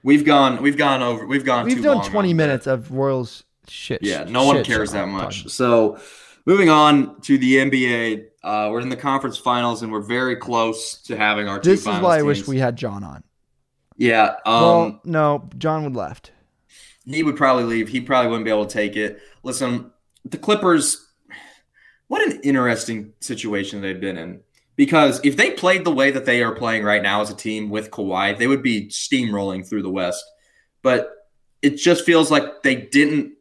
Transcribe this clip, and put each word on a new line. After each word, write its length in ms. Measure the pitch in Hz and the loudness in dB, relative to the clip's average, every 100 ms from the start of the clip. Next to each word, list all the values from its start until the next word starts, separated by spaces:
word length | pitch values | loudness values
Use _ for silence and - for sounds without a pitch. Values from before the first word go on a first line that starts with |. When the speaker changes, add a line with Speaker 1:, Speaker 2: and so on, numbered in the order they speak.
Speaker 1:
we've 220 | 131 147 147 | 6 4 6
gone, 360 | 143 135 117 | 4 4 2
we've 160 | 143 143 | -2 0
gone 240 | 147 131 | 0 0
over, 240 | 123 113 - | -2 -4 -4
we've 200 | 139 131 | -4 0
gone 200 | 120 214 | 0 0
Speaker 2:
We've 120 | 247 | 0
Speaker 1:
too 60 | |
Speaker 2:
done 140 | 294 247 | 2 2
Speaker 1:
long 100 | 196 | 0
Speaker 2:
twenty 220 | 208 185 | 0 0
Speaker 1:
on 60 | 165 | 2
that. 60 | 151 | 0
Speaker 2:
minutes 200 | 127 - | 0 -2
of 240 | 127 113 | -4 -4
Royals 520 | 131 139 131 120 - _ _ _ | -4 -2 -2 -6 -14 _ _ _
shit. 360 | - - 123 | -18 -10 -6
Speaker 1:
Yeah, 220 | 101 80 85 | -4 -4 -4
no 180 | 123 139 | 2 4
one 120 | 139 | 4
Speaker 2:
shit 80 | 123 | 2
Speaker 1:
cares 240 | 110 104 | -2 -2
Speaker 2:
show. 60 | 101 | -6
Speaker 1:
that 100 | 98 | -6
much. 400 | 95 92 98 92 | -6 -8 -10 -12
So, 480 | - 123 117 110 104 - - - _ - | -2 4 4 4 -2 -18 -20 -20 _ 2
moving 240 | 196 180 | 4 6
on 500 | 151 151 147 117 - | 6 6 4 2 -8
to 160 | - 135 | 0 2
the 220 | 127 135 | 6 4
N 100 | 135 | 4
B 240 | 131 123 | 0 0
A, 320 | 120 117 107 - _ | 0 -2 -6 -10 _
uh, 260 | - 107 107 | -6 -2 -2
we're 120 | 117 | -4
in 80 | 127 | -6
the 80 | 131 | -6
conference 400 | 143 139 131 117 | -2 -2 -4 -4
finals, 440 | 123 123 120 110 | -2 0 -2 -4
and 80 | 113 | -6
we're 100 | 110 | -6
very 340 | 101 123 127 117 | -4 -2 -2 -4
close 640 | - 117 113 110 - - | -2 0 0 -4 -10 -14
to 120 | - 110 | -10 -2
having 320 | 107 104 104 | 0 0 -4
our 120 | 101 | 0
two 100 | 165 | 2
Speaker 2:
This 80 | 202 | 2
is 60 | 208 | 0
Speaker 1:
finals 180 | 190 | 0
Speaker 2:
why 160 | 185 160 | 2 2
I 40 | |
wish 160 | 147 127 | 2 -2
Speaker 1:
teams. 80 | 101 | -2
Speaker 2:
we 80 | 131 | -2
had 180 | 127 120 | -2 -4
John 280 | 127 101 | -10 -10
on. 200 | 92 69 _ _ _ _ _ _ _ - | -14 -18 _ _ _ _ _ _ _ -2
Speaker 1:
Yeah, 400 | 120 113 104 - - | 2 4 2 2 0
um, 160 | 113 | 4
Speaker 2:
Well, 400 | 170 170 165 - 175 | 6 6 2 -4 -4
no, 440 | 160 151 143 - 127 | 0 0 0 -6 -6
John 260 | 156 156 151 | -4 -2 -4
would 100 | 120 | -6
left. 360 | 80 - - _ _ _ _ _ - _ 127 | -8 -12 -20 _ _ _ _ _ -20 _ -8
Speaker 1:
He 160 | 151 | -2
would 120 | 156 131 | -2 2
probably 280 | 135 127 117 | 2 2 0
leave. 240 | 113 107 | -2 -2
He 120 | 127 | -6
probably 280 | 123 127 117 | 0 0 2
wouldn't 160 | 117 110 | -2 -2
be 60 | |
able 140 | 107 104 | -2 -2
to 80 | |
take 220 | 113 104 104 | -4 -4 -4
it. 240 | 107 - - _ | -6 -8 -20 _
Listen, 480 | 127 127 127 123 - _ _ _ 123 | -10 -6 -4 -4 -8 _ _ _ -14
the 120 | - | -6
Clippers, 680 | - 208 185 165 - - _ _ _ - - _ _ _ _ _ _ | 0 2 4 2 2 -4 _ _ _ -20 -20 _ _ _ _ _ _
what 140 | 427 392 | -2 -2
an 140 | - | 0
interesting 680 | 139 135 123 113 - 113 104 _ | 0 2 2 -2 -4 -8 -10 _
situation 640 | - 107 113 101 98 104 | -10 -8 -6 -6 -6 -8
they've 180 | 98 90 | -10 -6
been 180 | 98 90 | -8 -8
in. 220 | 82 90 _ _ _ - | -12 -16 _ _ _ 0
Because 420 | 139 165 143 123 | 2 4 4 2
if 120 | 143 143 | -2 2
they 140 | 233 | 0
played 320 | - 180 185 | 0 0 0
the 80 | 165 | 0
way 200 | 135 139 | 2 0
that 140 | 135 135 | 0 0
they 160 | 120 | 0
are 140 | 117 110 | 0 -2
playing 280 | 117 110 | -4 -2
right 180 | 104 104 | 0 0
now 180 | 101 104 | 0 -2
as 80 | 104 | -4
a 60 | 110 | -8
team 340 | 110 107 107 | -8 -6 -6
with 220 | 107 107 | -8 -8
Kawhi, 460 | - 98 92 98 104 | -8 -4 -2 -2 0
they 100 | 123 | 0
would 160 | 135 | 0
be 240 | 135 107 101 | 0 -4 -6
steamrolling 800 | - - 135 117 104 98 95 95 | -10 -4 -2 -2 -4 -4 -6 -8
through 160 | 107 | -8
the 60 | 95 | -6
West. 340 | 95 90 90 - _ _ _ _ _ | -4 -4 -6 -12 _ _ _ _ _
But 280 | 131 123 - - _ _ _ _ | 0 0 -2 -14 _ _ _ _
it 140 | 143 - | -2 2
just 300 | 175 170 - | 2 2 4
feels 260 | 165 151 | 4 4
like 320 | 147 - - | 2 0 -4
they 120 | 139 127 | -2 -2
didn't 580 | - 143 147 151 - - | 0 2 4 0 -4 -12